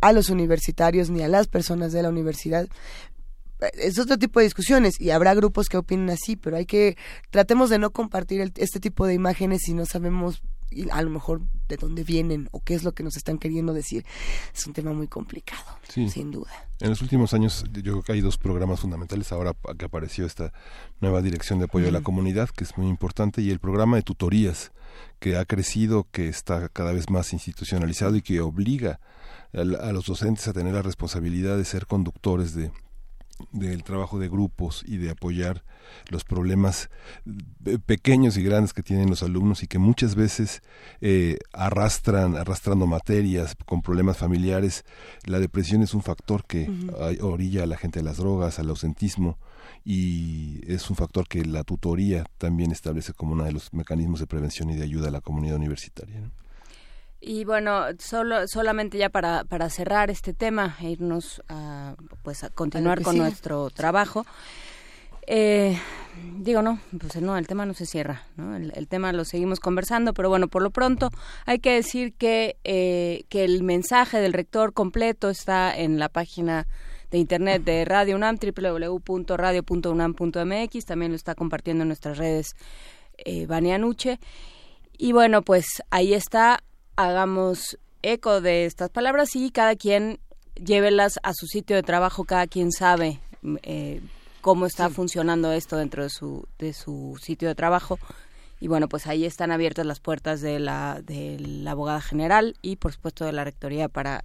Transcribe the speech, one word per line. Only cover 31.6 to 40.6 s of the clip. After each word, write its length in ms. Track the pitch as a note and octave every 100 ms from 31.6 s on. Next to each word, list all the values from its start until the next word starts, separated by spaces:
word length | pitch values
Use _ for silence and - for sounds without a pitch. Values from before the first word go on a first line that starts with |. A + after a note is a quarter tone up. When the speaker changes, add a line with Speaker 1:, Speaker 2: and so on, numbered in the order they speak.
Speaker 2:
ser 240 | F#2+ F#2+ F2+
conductores 680 | G2+ E2+ - G#2 F2+ F2
de, 180 | D#2+ D#2 - - - - - - - -
del 320 | - F#2+ F2+
trabajo 360 | - F#2+ F#2+ G#2
de 80 | F#2
grupos 560 | F#2+ G2+ - F2 - -
y 120 | G#2
de 140 | E2+
apoyar 520 | D#2+ F2+ F2 F2 F2+ - - - - -
los 160 | F2 -
problemas 640 | F2+ F2+ F#2+ G2 F#2 - - - - - G#2 - -
pe-, 160 | - B2
pequeños 560 | - G#2+ - C3 C3 G2+
y 80 |
grandes 300 | F#2+ G#2 G#2
que 100 | -
tienen 260 | F#2 G2 G2
los 140 | F2+
alumnos 400 | F2+ F2+ G2+ G2
y 40 | -
que 120 | F2+
muchas 360 | G2 A#2+ A#2+ G2+
veces, 460 | G#2+ - G#2+ -